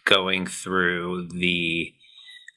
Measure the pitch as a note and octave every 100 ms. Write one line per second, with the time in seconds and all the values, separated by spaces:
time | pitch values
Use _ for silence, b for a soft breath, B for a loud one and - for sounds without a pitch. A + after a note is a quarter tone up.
0 | - G2 F#2 F#2 F2+ - F#2 F#2 F2+ F2
1 | F2 F2+ F2 F2 F2+ F2 E2+ E2 D#2+ _
2 | B B B B B